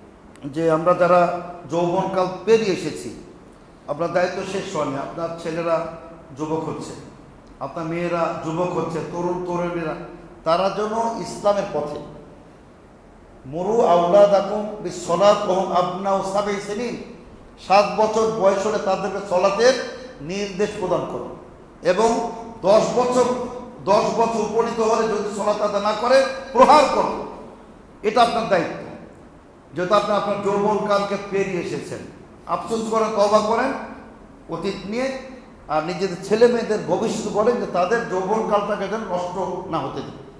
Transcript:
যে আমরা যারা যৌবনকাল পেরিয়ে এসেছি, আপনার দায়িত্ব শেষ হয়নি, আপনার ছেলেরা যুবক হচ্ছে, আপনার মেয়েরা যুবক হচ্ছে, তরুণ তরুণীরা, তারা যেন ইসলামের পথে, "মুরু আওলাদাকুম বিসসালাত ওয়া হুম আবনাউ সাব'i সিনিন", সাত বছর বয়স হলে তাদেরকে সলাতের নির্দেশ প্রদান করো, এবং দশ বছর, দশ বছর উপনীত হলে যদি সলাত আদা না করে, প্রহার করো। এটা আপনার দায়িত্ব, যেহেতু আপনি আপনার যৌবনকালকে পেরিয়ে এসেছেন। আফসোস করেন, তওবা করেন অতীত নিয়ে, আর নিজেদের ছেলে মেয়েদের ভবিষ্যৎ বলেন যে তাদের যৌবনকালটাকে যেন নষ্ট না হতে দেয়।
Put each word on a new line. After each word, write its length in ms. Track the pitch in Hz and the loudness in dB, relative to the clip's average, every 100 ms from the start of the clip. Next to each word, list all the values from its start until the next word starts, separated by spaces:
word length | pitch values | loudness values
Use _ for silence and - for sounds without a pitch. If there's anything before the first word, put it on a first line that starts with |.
| - - - - 143 | -20 -20 -20 -16 -8
যে 260 | 143 165 | -2 2
আমরা 220 | 160 170 | 4 4
যারা 480 | 175 175 180 170 175 - - - | 4 6 6 4 0 -8 -14 -6
যৌবনকাল 580 | 165 175 185 185 185 180 180 202 | -2 0 0 0 0 -2 -2 2
পেরিয়ে 280 | 226 208 | 4 4
এসেছি, 500 | 170 151 - 113 - - - - - - - - | -2 -4 -8 -10 -14 -16 -20 -20 -20 -20 -16 -8
আপনার 260 | 147 170 | -4 -2
দায়িত্ব 380 | 175 180 - 190 | 0 0 -2 -6
শেষ 240 | 190 - 156 | -6 -4 -4
হয়নি, 220 | 143 135 | -4 -4
আপনার 320 | 139 170 165 165 | -6 -6 -6 -6
ছেলেরা 440 | 170 160 170 165 165 - - - - 139 | -6 -4 0 0 -2 -10 -16 -18 -18 -8
যুবক 320 | 156 160 147 | -4 -2 -4
হচ্ছে, 220 | - - - - - - - - - | -8 -10 -12 -16 -20 -20 -20 -20 -12
আপনার 260 | 139 170 160 | -10 -6 -6
মেয়েরা 560 | 170 175 170 165 - 160 | -4 -2 0 -2 -2 -4
যুবক 320 | 160 180 170 | -2 -2 -2
হচ্ছে, 220 | 160 160 139 | -4 -4 -6
তরুণ 340 | 170 175 180 175 | -4 -2 -2 -4
তরুণীরা, 500 | 175 175 170 160 - - - - - | -4 -2 -4 -4 -6 -10 -16 -18 -6
তারা 260 | 165 175 190 | 0 2 2
যেন 520 | 196 208 226 226 220 | 0 -2 -2 -2 -4
ইসলামের 420 | 165 - 202 202 - | -8 -2 2 2 0
পথে, 260 | 151 147 - - - - - - - - - - - - - - - 131 | -4 -4 -8 -12 -16 -20 -20 -20 -20 -20 -20 -20 -20 -20 -20 -20 -20 -12
"মুরু 360 | 156 190 233 | -4 0 4
আওলাদাকুম 920 | - 175 175 202 202 190 190 214 208 - | 6 6 6 8 8 6 2 -2 -4 -8
বিসসালাত 640 | 175 - - 202 202 208 180 | -10 -8 -2 4 6 6 2
ওয়া 100 | 185 | 0
হুম 120 | 185 | 0
আবনাউ 520 | 175 180 185 196 196 190 | 0 0 -2 0 0 0
সাব'i 200 | 196 202 196 - | -2 0 -2 -4
সিনিন", 360 | 208 240 170 - - - - - - - | -6 -6 -8 -12 -18 -20 -20 -20 -14 4
সাত 180 | 196 202 190 | 4 4 2
বছর 340 | 220 220 220 - | 2 2 0 2
বয়স 260 | 190 196 214 | 2 4 0
হলে 100 | 208 | 0
তাদেরকে 420 | 190 190 196 196 196 | 0 -2 -2 -6 -2
সলাতের 440 | 180 196 202 240 254 - - - - | 2 2 4 4 4 -2 -10 -14 -14
নির্দেশ 480 | 143 196 202 185 202 - | -10 -6 -6 -2 -4 -2
প্রদান 200 | 180 160 - | -2 -2 -2
করো, 240 | 123 - - - - - - | -8 -10 -14 -18 -20 -20 -4
এবং 480 | 156 185 233 240 - - - - | 0 2 2 2 -2 -8 -12 -2
দশ 200 | 175 214 - 240 | 4 6 6 2
বছর, 280 | 247 254 240 - - - - - 147 | 2 2 2 0 -6 -10 -14 -6 2
দশ 180 | 214 - 202 | 2 2 2
বছর 220 | 226 226 | 0 0
উপনীত 400 | 208 226 220 208 | 0 0 0 0
হলে 280 | 220 226 214 | 0 2 0
যদি 280 | 208 208 202 | -2 -4 -2
সলাত 240 | 208 208 | -2 0
আদা 180 | 208 202 | 0 0
না 120 | 208 | -2
করে, 340 | 214 233 269 262 - - | 0 4 4 4 -2 -2
প্রহার 300 | 233 254 294 277 214 | 6 8 8 6 2
করো। 320 | 180 - - - - - - - - - | 0 -2 -8 -12 -16 -20 -20 -20 -20 -6
এটা 200 | 214 240 | 0 4
আপনার 280 | 233 226 - | 4 2 2
দায়িত্ব, 380 | 185 156 - - - - - - - - - - 139 | 2 0 -6 -12 -14 -18 -20 -20 -20 -20 -20 -12 -6
যেহেতু 200 | 180 208 | 0 2
আপনি 200 | 208 202 | 2 0
আপনার 280 | 202 202 | 0 -2
যৌবনকালকে 720 | 202 202 208 202 202 202 202 196 - | -2 0 2 0 0 0 0 -4 -4
পেরিয়ে 300 | 190 180 175 | -2 -2 -4
এসেছেন। 380 | 160 139 - 117 90 - - - - | -4 -8 -8 -12 -12 -18 -20 -18 -6
আফসোস 340 | 170 - 226 220 | -6 -4 -4 -2
করেন, 160 | 220 214 202 | 0 0 2
তওবা 240 | 202 214 | 4 4
করেন 340 | 208 233 269 - - - - - - - - | 4 0 0 -4 -10 -14 -18 -20 -20 -20 -12
অতীত 400 | 165 196 175 190 | -8 -6 -6 -6
নিয়ে, 300 | 226 269 262 - - - - - | -6 -4 -6 -12 -18 -20 -20 -4
আর 160 | 151 | -2
নিজেদের 340 | 156 175 190 170 | -2 -2 -4 -4
ছেলে 240 | - 214 240 | -2 4 6
মেয়েদের 320 | 233 202 214 156 | 4 0 -2 -2
ভবিষ্যৎ 440 | 180 226 - 208 | -2 0 -2 -2
বলেন 240 | 185 226 226 | 0 2 2
যে 100 | 196 | 0
তাদের 360 | 180 180 233 220 | 0 2 0 0
যৌবনকালটাকে 800 | 185 190 220 214 208 202 202 190 | -4 0 -2 0 0 0 -4 -4
যেন 140 | 220 202 | -6 -4
নষ্ট 580 | 180 180 175 180 185 - | -4 -4 -4 -6 -6 -6
না 120 | 156 | -6
হতে 220 | 135 143 | -6 -8
দেয়। 240 | 120 - - - | -12 -14 -18 -20